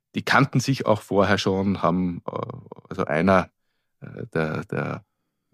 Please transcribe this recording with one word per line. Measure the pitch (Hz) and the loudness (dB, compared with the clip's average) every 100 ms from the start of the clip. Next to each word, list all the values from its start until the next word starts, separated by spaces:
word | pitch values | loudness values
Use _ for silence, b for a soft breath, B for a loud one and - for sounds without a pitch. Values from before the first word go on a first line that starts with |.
| _ | _
Die | 107 | -6
kannten | - 120 139 135 | 0 2 2 2
sich | - 117 | 0 0
auch | - 104 | 0 0
vorher | - 98 95 98 | 0 2 4 2
schon, | 101 95 98 92 | 2 0 0 0
haben, | 85 90 92 87 - | 2 2 0 -4 -8
äh, | - - - - - - | -8 -8 -12 -16 -20 -10
also | - - | -6 -2
einer, | 78 92 92 92 _ _ _ _ _ | 2 4 4 2 _ _ _ _ _
äh, | - - 120 | -16 -14 -6
der, | 80 78 76 - | -4 -2 -4 -6
der | - 73 73 - _ _ _ _ | -6 -4 -8 -12 _ _ _ _